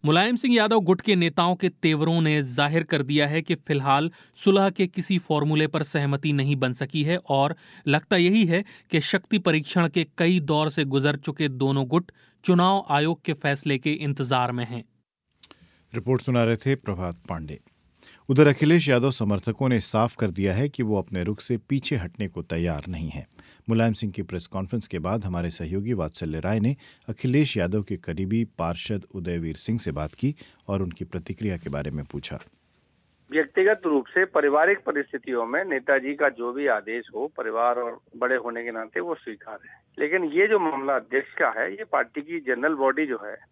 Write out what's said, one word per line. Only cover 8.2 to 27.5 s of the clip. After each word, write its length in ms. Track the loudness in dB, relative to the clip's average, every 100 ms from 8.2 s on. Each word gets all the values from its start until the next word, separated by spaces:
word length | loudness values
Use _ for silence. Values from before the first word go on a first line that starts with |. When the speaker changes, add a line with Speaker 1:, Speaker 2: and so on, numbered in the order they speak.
| 6 6 4
Speaker 1:
है 180 | 2 -2 -14 _
कि 100 | -2
शक्ति 380 | 0 -2 0 0
परीक्षण 480 | 2 0 0 0 2
के 180 | 0 -2 0
कई 220 | 2 2 2
दौर 240 | 0 0
से 160 | 0 0
गुजर 300 | 2 2 0
चुके 340 | -4 -2 -4
दोनों 380 | 0 0 0 2
गुट 240 | 0 0 _ _ _
चुनाव 420 | 2 6 6 2 2
आयोग 340 | 0 2 -2 -4
के 80 |
फैसले 440 | -2 -2 -2 0 -2
के 140 | 0
इंतजार 600 | -2 -4 -4 0 2 0
में 140 | -2 -6
हैं। 180 | -8 -12 _ _ _ _ _ -20 -20 _ _ _
Speaker 2:
रिपोर्ट 280 | -8 0 0
सुना 220 | 2 2
रहे 140 | 4 2
थे 180 | 0 -2
प्रभात 460 | -2 -4 -4 -8 -8
पांडे। 300 | -8 -8 -14 _ _ _ _ -20 -20 0
उधर 180 | 6 8
अखिलेश 400 | 8 6 4 6
यादव 220 | 2 2
समर्थकों 560 | 0 0 0 -2 -2 0
ने 100 | 0
साफ 360 | 0 2 0 0
कर 160 | -4
दिया 220 | 0 0
है 140 | 2 -2
कि 140 | -2
वो 140 | -2 0
अपने 260 | -2 -4
रुख 160 | -4 -4
से 160 | -4 -6 _
पीछे 260 | -4 -2 -4
हटने 320 | -4 -6 -8
को 140 | -6
तैयार 400 | -6 -2 -2 -2 -6
नहीं 200 | -8 -8
हैं। 160 | -8 -14 -20 -20 _ -2
मुलायम 240 | 2 2
सिंह 180 | 0 -6
की 100 | -6
प्रेस 260 | -8 -8 -8
कॉन्फ्रेंस 400 | -8 -6 -6 -6
के 120 | -6
बाद 260 | -4 -4 -4
हमारे 240 | -4 -4
सहयोगी 420 | -6 -6 -6 -4
वात्सल्य 460 | -4 -4 -6 -6 -4
राय 200 | -2 0
ने 160 | 0 -2 -10 _ -12
अखिलेश 480 | -6 0 2 0